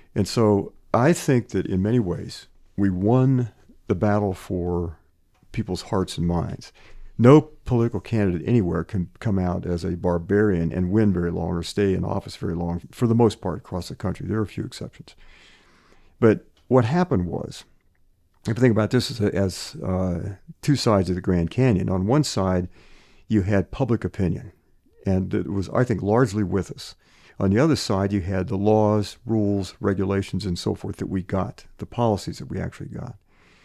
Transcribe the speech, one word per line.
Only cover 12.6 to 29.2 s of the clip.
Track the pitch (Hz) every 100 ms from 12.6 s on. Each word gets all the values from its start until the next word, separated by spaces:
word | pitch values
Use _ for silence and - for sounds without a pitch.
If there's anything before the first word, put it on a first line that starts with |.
| 85 85 -
for | - 120
the |
most | 117 113 -
part, | 92 80
across | - 123 -
the | -
country. | 95 85 95
There | 110
are |
a | 104
few | -
exceptions. | 110 - - - - - - - - _ _ _ _ _ _ -
But | 117 104 - _ -
what | 127 113
happened | 175 180 107 87
was, | - - - - _ _ _ _ _ _ _ -
if | 110
you |
think | 127
about | 107 104
this | 123 -
as, | 117
as, | 101 95 98 - - -
uh, | - 92 92 87 98 98 - -
two | - 135
sides | 120 101 90
of | 90
the |
Grand | 101 87 82
Canyon, | - 131 92 92
on | 92 95
one | 147
side, | 143 - 95 90 87 - - - _ - -
you | 107
had | 92 101 -
public | - 123 117
opinion, | 90 - 90 - - - _ _ _ _ 98
and | 95 92 101
it | 90
was, | 98 -
I | -
think, | 127 95
largely | 101 113 120 104
with | 92 95 87
us. | - - - _ _ - -
On | 98
the | 104
other | 160 123
side, | - 98 98
you | 101
had | 85 95 90
the | 98
laws, | 101 110 104 107 101 -